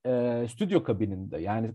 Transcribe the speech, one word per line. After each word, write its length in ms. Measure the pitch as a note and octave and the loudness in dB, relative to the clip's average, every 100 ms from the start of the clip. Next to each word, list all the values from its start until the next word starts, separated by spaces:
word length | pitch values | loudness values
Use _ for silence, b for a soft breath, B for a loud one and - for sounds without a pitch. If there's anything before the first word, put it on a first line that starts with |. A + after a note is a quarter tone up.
| B2+ | 0
e, 420 | B2 A#2+ A#2+ A#2+ | 2 2 0 -2
stüdyo 360 | - G3+ F#3+ | -2 2 2
kabininde. 540 | - G#2 G#2 F#2+ F#2+ D2+ | 2 0 0 -2 -6 -6
Yani 340 | F#2 A2 A2+ | -2 -2 -2